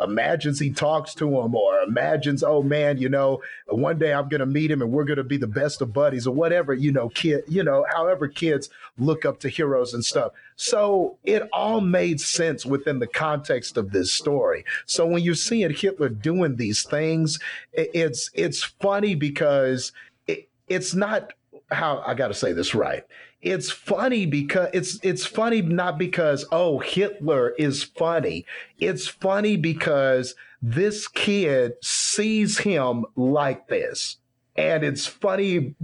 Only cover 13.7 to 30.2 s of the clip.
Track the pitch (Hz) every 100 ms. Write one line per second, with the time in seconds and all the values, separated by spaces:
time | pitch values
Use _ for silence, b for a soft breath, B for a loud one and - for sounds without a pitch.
13.7 | 120 98 98 90 - 147 143 101 73 B
14.7 | B - - 165 175 170 160 - 226 175
15.7 | 143 190 190 139 107 156 185 160 120 110
16.7 | 104 - 151 160 165 156 - B B B
17.7 | - 160 170 160 - - - 170 117 -
18.7 | - 196 202 208 156 147 143 147 139 131
19.7 | 127 - B B B - - - _ -
20.7 | 185 180 180 208 208 - - _ - _
21.7 | 139 160 135 - 123 120 101 104 85 -
22.7 | 110 69 67 - B B B 175 185 143
23.7 | - - 190 262 240 175 143 143 190 175
24.7 | 185 - - 185 180 - - 233 226 165
25.7 | 170 180 156 180 180 156 139 - 165 180
26.7 | 135 - 180 202 202 147 139 123 120 147
27.7 | 143 - - 165 165 110 82 B B B
28.7 | _ 180 165 - - 190 196 208 196 160
29.7 | 156 175 143 135 131